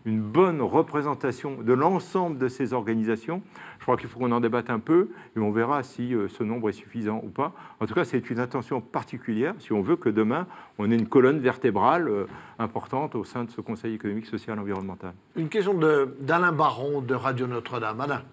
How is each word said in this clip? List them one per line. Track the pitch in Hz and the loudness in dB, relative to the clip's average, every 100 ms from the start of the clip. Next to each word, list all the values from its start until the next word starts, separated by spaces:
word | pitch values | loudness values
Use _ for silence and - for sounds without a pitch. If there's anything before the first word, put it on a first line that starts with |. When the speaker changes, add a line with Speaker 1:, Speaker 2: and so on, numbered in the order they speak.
| 117 | -2
Speaker 1:
une | 110 | -2
bonne | 107 139 185 156 | 2 4 6 4
représentation | 104 147 165 147 143 131 135 120 147 131 | 2 2 2 0 -2 0 -2 -2 -6 -2
de | 113 | 2
l'ensemble | 131 160 190 - 190 175 139 | 4 4 2 0 -2 0 0
de | 127 | -2
ces | 127 120 | -2 -2
organisations ? | 123 107 113 110 110 - 180 - - - - | -2 0 0 0 -2 -4 -8 -8 -18 -20 -6
Je | |
crois | - 120 | -2 -2
qu'il | 123 | -2
faut | 117 | -4
qu'on | 123 | 0
en | 120 | 2
débatte | 117 120 117 | 2 0 -2
un | 113 | -2
peu | 131 165 - - - 110 | 2 2 2 -4 -10 -2
et | |
on | 104 | 0
verra | 107 120 143 | 2 2 0
si, | 123 - 120 117 | -2 -6 -2 0
euh, | 95 | -2
ce | - 110 | -4 -4
nombre | 120 107 | -2 -2
est | |
suffisant | - - 117 107 110 | -4 -8 -6 -4 -2
ou | 107 | -4
pas. | 90 151 - - - | -4 -4 -6 -18 -6
En | 107 | -2
tout | |
cas, | 170 - | 0 0
c'est | 127 - | -2 -2
une | 117 | -4
intention | 123 135 117 131 | -2 -4 -4 -6
particulière | - - - 120 - 107 147 196 | -4 -8 -8 -10 -4 -2 -2 -4
si | - | -2
on | 107 | 0
veut | 98 170 | 2 2
que | 117 | 2
demain, | 104 107 147 185 - - - | 2 2 0 -4 -12 -14 -4
on | 104 | 2
ait | 117 | 2
une | 110 | 4
colonne | 139 127 151 | 6 6 6
vertébrale, | 123 123 127 98 117 170 151 | 2 2 0 2 4 2 0
euh, | 104 90 - - - | -2 -4 -10 -14 -6
importante | 110 - - 135 147 113 | -6 -6 -6 -4 -4 -6
au | - | -6
sein | 123 | -6
de | 117 | -8
ce | - | -8
Conseil | 104 113 120 | -8 -6 -6
économique, | 107 104 104 110 | -4 -4 -4 -6
social | 107 - 107 | -8 -6 -6
et | |
environnemental. | 101 95 95 92 92 90 _ 165 | -4 -4 -6 -10 -12 -14 _ -6
Speaker 2:
Une | 156 | -2
question | 214 190 | 0 2
de, | 185 156 147 135 127 | 4 4 4 2 -2
d'Alain | 135 170 180 | 0 4 4
Baron | 151 151 135 143 143 | 4 2 2 -2 -2
de | 123 | -2
Radio | 127 135 123 127 | 0 0 -2 -2
Notre-Dame. | 120 - 123 110 107 | -4 -6 -4 -4 -4
Alain. | 143 135 - | -4 -4 -8